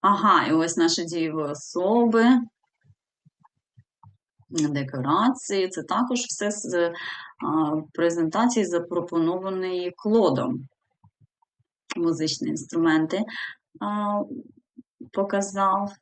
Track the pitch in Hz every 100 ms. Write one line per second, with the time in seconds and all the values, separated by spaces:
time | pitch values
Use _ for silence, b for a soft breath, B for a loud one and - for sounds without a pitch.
0 | - 202 208 175 147 160 170 170 165 -
1 | 170 165 160 156 147 147 - - 185 233
2 | 240 226 226 254 233 _ _ _ _ _
3 | _ _ _ _ _ _ _ _ _ _
4 | - _ _ _ _ 170 151 143 135 139
5 | 131 165 233 254 - 202 185 180 - 196
6 | 247 247 - - 208 208 - 175 170 170
7 | B B B B 147 156 151 156 156 -
8 | 170 170 165 190 240 240 185 170 170 175
9 | - 165 165 185 190 190 185 180 180 -
10 | 214 226 185 139 156 - - _ _ _
11 | _ _ _ _ _ _ _ _ _ -
12 | 165 160 156 - 151 156 - 165 165 156
13 | 160 185 214 B B B _ - 208 208
14 | 208 208 202 - - - _ - - _
15 | - - 202 196 196 190 196 190 202 -